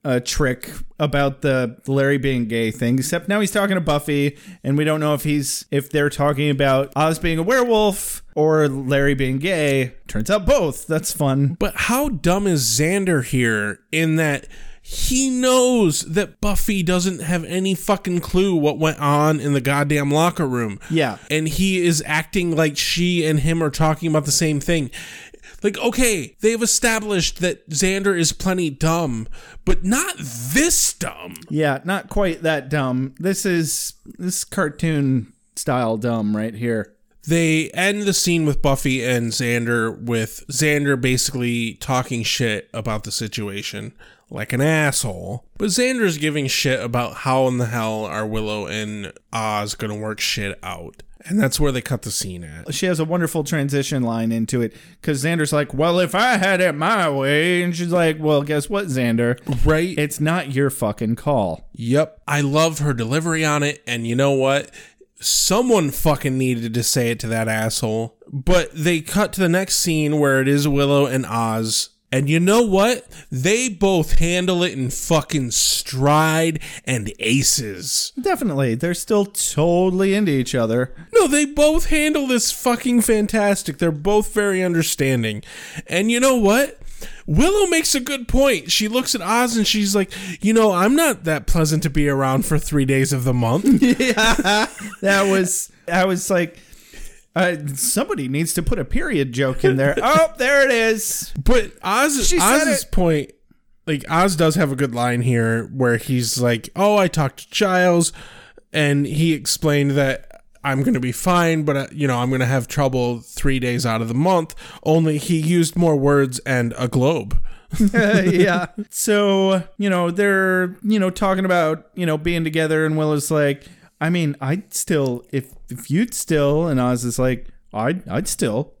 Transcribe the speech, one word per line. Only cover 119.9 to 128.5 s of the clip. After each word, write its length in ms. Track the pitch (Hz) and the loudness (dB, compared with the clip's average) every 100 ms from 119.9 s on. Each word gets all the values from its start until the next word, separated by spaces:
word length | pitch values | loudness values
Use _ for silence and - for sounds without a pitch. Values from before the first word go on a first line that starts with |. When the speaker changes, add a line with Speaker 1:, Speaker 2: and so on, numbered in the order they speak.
| 180 175 | 2 0
Speaker 1:
they're, 640 | 175 202 190 190 185 180 185 | 2 2 4 2 2 0 -4
you 160 | 208 214 | 0 2
know, 100 | 185 | 2
talking 340 | 180 196 190 190 | 0 0 0 2
about, 400 | 180 156 156 - | 2 2 -2 -8
you 100 | - | -4
know, 140 | 170 156 | -2 0
being 260 | 165 170 | -2 -2
together, 400 | 160 160 156 156 | -2 0 0 2
and 140 | 156 156 | 2 0
Willow's 320 | 151 147 - | 0 0 0
like, 340 | 156 143 139 - - _ _ | 2 2 -2 -10 -20 _ _
"I 100 | 160 | -2
mean, 260 | 175 156 143 | 0 0 -2
I'd 340 | 135 180 - | -4 -4 -6
still, 500 | - - 156 135 120 - | -10 -2 0 0 -4 -6
if, 160 | 139 - - - | -6 -6 -18 -16
if 200 | 123 - | -14 -2
you'd 220 | 156 240 | 0 0
still," 540 | - - 151 143 151 170 | -4 -2 0 2 2 0
and 100 | 135 | 0
Oz 280 | 123 123 120 | 0 0 -2
is 120 | 113 | 0
like, 280 | 127 123 - - _ | 0 -2 -8 -18 _
"I'd, 340 | 104 120 185 - | -4 -2 -4 -4
I'd 220 | 120 202 | -4 -4
still. 460 | - 139 | -4 -2